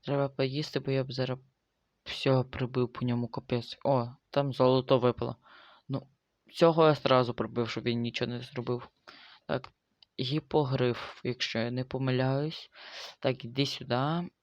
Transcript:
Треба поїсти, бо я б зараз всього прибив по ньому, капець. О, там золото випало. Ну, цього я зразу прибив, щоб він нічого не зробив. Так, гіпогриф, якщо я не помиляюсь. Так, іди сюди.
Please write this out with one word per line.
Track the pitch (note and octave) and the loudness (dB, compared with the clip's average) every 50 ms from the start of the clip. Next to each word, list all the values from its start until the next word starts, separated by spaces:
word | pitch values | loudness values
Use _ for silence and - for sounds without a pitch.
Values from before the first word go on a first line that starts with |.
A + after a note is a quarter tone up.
Треба | _ - C#3+ C#3+ C#3 C#3 | _ -2 0 0 0 -2
поїсти, | C3+ - C3+ C3 C3 C#3+ D#3 - - C#3+ | 0 -2 -2 -2 0 -4 -6 -4 -4 -4
бо | C3+ C#3 | -2 0
я | C3+ C3+ C3 | 0 0 -2
б | C3+ | -2
зараз | C3 B2+ B2+ B2+ B2+ C3 _ _ _ _ _ _ _ _ _ _ _ _ _ | -4 -4 -4 -4 -4 -8 _ _ _ _ _ _ _ _ _ _ _ _ _
всього | - - - - C3+ C3+ C3 B2 | -12 -10 -2 2 4 4 4 4
прибив | C3 - - C3 B2 B2+ C3 B2 A#2+ - | 0 -2 -4 -4 -2 0 0 -2 -2 -2
по | - B2+ | -4 -2
ньому, | B2 A#2+ A#2+ A#2+ | 0 0 0 -2
капець. | A#2 - - - _ B2 A#2+ A#2 - - _ _ | -4 -6 -10 -4 _ -4 -4 -4 -6 -14 _ _
О, | C#3 C#3 B2+ A#2 A#2+ B2+ _ _ _ | 0 2 2 0 -2 -8 _ _ _
там | - C#3+ C#3+ C#3 B2+ | -2 -2 -2 -2 2
золото | - C3 B2+ C3 C3 B2+ - C#3 B2 | 4 4 6 6 4 4 4 4 4
випало. | A#2 B2 A#2 - A#2+ B2 B2+ _ _ - - - - - - _ _ - | 6 2 2 2 -4 -6 -6 _ _ -20 -20 -20 -20 -20 -20 _ _ -6
Ну, | C3+ - - _ _ _ _ _ _ _ _ _ - | -6 -6 -6 _ _ _ _ _ _ _ _ _ 0
цього | - E3+ E3 D#3+ E3 D#3+ | 4 4 4 6 6 6
я | D#3 D3 | 6 6
зразу | - - - C3 B2+ B2 A#2 A#2+ | 4 4 4 4 4 4 2 -2
прибив, | - G#2+ A2+ A#2+ A#2+ A#2 A2 | -4 -4 -4 -2 -2 -2 -2
щоб | - A2+ - | -4 -4 -2
він | A#2+ A#2 A#2+ | -2 -2 -2
нічого | A#2 A#2 A#2 - B2 A#2+ | -2 -4 -2 -4 -4 -4
не | A#2+ A#2+ | -4 -8
зробив. | B2+ - - B2+ A#2+ B2 B2 A#2+ - - _ _ _ - - - - - - - _ | -10 -10 -10 -8 -4 -4 -4 -4 -6 -14 _ _ _ -20 -20 -20 -20 -20 -20 -20 _
Так, | - D#3 B2+ - - _ _ _ _ _ _ - _ _ - | -4 -4 -4 -4 -10 _ _ _ _ _ _ -20 _ _ -6
гіпогриф, | C3+ B2 C#3+ D#3 D#3 _ - D#3 D3 C3 C3+ B2+ B2 B2 A#2 - - - - - _ | -4 -2 -4 -4 -4 _ 0 0 2 2 0 0 0 0 0 -4 -8 -14 -16 -8 _
якщо | B2 B2 - - - - A2+ | -8 -6 -4 -6 -4 -2 -2
я | A2+ A#2+ | -2 -2
не | B2 B2 B2+ | -2 -4 -6
помиляюсь. | B2+ - C3 C3+ C3 B2+ B2+ C3 C3 C3+ C#3 D3 D#3 E3 - - - _ - - - - - - - - _ | -4 -4 -4 -2 0 0 2 2 2 0 0 -2 -4 -6 -10 -18 -20 _ -20 -20 -18 -16 -16 -16 -16 -18 _
Так, | - C#3 B2+ B2+ - | -2 -2 -2 -2 -8
іди | A#2 A#2+ C3 C#3 | -10 -2 -2 -2
сюди. | C3+ - - B2+ C3 A#2+ B2 C3 D3 D#3+ F3 F3 F#3+ _ _ | -2 -2 -10 -4 -2 0 0 0 0 0 -2 -4 -6 _ _